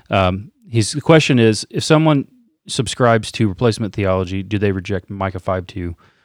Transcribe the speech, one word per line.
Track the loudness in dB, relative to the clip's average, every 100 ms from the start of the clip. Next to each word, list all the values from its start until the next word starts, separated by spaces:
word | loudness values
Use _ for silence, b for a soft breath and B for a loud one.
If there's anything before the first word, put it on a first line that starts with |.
| B
Um, | 0 2 0 -8 _ -6
he's, | -2 -2
the | 0
question | 4 6 6 4
is, | 4 2 -4
if | -4
someone | 2 2 4 0 -2 _ _ _ -8
subscribes | -6 -4 0 2 2 0
to | -2 -2
replacement | 0 -2 -2 -4 -4
theology, | -2 0 -2 -6
do | -6 -4
they | -2
reject | -4 -6 -8 -8
Micah | -6 -6 -6
five | -6 -6 -6
two, | -10 -10 -12 b b